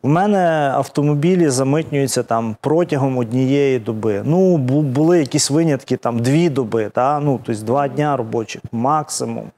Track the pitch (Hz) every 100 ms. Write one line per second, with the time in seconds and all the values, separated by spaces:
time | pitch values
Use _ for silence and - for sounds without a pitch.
0 | 127 160 202 202 175 160 143 135 135 -
1 | 147 147 165 185 160 127 135 147 139 143
2 | 135 - 117 117 113 104 - 156 175 147
3 | 135 127 117 127 131 143 139 127 107 110
4 | 110 101 110 170 190 170 127 139 147 127
5 | 160 175 135 151 - 143 165 135 - 127
6 | 123 120 120 147 175 131 113 113 104 -
7 | 127 147 147 123 123 110 107 135 139 127
8 | 147 135 110 120 107 - - 117 127 156
9 | 147 - 120 117 107